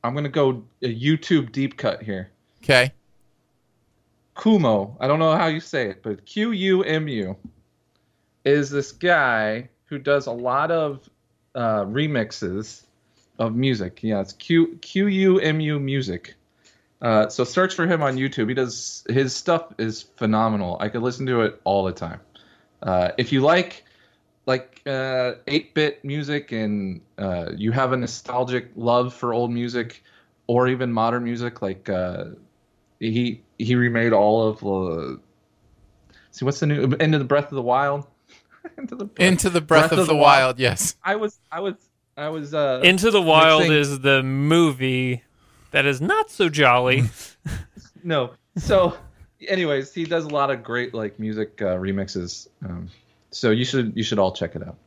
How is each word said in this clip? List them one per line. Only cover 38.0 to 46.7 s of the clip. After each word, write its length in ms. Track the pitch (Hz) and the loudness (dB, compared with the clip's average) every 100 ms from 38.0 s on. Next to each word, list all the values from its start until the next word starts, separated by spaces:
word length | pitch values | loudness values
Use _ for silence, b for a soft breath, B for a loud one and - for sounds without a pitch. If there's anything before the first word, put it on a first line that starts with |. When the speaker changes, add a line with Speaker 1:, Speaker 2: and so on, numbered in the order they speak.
| 143 _ _ b | -8 _ _ b
Speaker 1:
<laughs> 360 | _ _ 339 - | _ _ -20 -16
Into 160 | 269 | -16
the 100 | 247 202 | -12 -14
Breath, 220 | - 180 | 2 2
Speaker 2:
Into 220 | 175 185 | 4 2
the 100 | 175 | 0
Breath 220 | 151 156 160 | 4 6 6
Speaker 1:
Breath 20 | |
Speaker 2:
of 60 | 165 | 2
Speaker 1:
of 80 | 170 | 2
Speaker 2:
the 60 | |
Speaker 1:
the 40 | 151 | 6
Speaker 2:
Wild, 260 | 143 139 131 123 | 8 8 4 2
Speaker 1:
Wild. 20 | |
Speaker 2:
yes. 360 | 123 92 - - | 0 0 -4 -6
Speaker 1:
I 140 | 180 208 | -4 -4
was, 220 | 214 _ _ | -4 _ _
I 80 | 165 | -8
was, 140 | 196 214 _ _ _ - | -8 -8 _ _ _ -10
I 120 | 151 | -8
was, 240 | 160 143 | -8 -6
uh, 260 | 151 143 127 | -2 0 4
Speaker 3:
Into 260 | 180 185 220 | 4 6 4
the 100 | 208 | 4
Wild 400 | 170 156 160 156 | 6 8 8 8
Speaker 1:
mixing 140 | 165 151 | 6 4
Speaker 3:
is 240 | 143 139 | 2 0
the 220 | 135 135 | 2 2
movie 1000 | 131 135 147 165 165 131 131 127 127 120 _ _ _ _ _ | 2 0 2 4 4 2 -2 0 -2 -4 _ _ _ _ _
that 160 | 147 139 | 0 0
is 140 | 131 | 0
not 300 | 165 427 427 | 0 -2 -2
so 180 | - 180 | 0 -2
jolly. 560 | 147 135 | 4 4